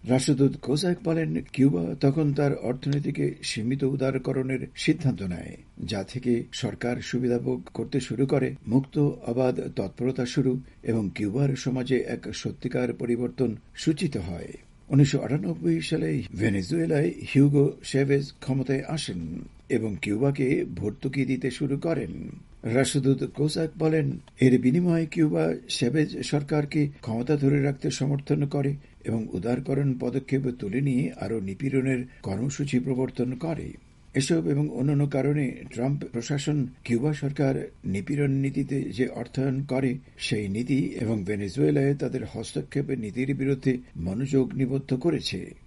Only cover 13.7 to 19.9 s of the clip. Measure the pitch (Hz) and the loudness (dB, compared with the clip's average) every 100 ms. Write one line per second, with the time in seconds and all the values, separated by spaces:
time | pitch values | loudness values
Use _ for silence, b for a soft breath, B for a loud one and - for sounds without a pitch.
13.7 | - - 160 175 117 90 87 - - - | -4 0 0 0 -2 -6 -8 -10 -14 -20
14.7 | - - 131 143 139 110 143 185 165 170 | -20 2 6 6 6 0 -2 -2 -2 0
15.7 | 165 156 160 160 147 98 85 110 98 92 | 0 0 -2 0 -2 -4 0 0 2 0
16.7 | 165 165 151 143 - - - 143 143 143 | 0 2 2 2 -2 0 6 6 6 4
17.7 | - - 135 139 143 143 - - 135 131 | 0 -4 0 2 2 0 -10 -2 -2 0
18.7 | 135 - 156 - 90 80 85 - - - | -2 -2 -6 -6 -6 -8 -10 -12 -18 -2
19.7 | 123 110 | -2 0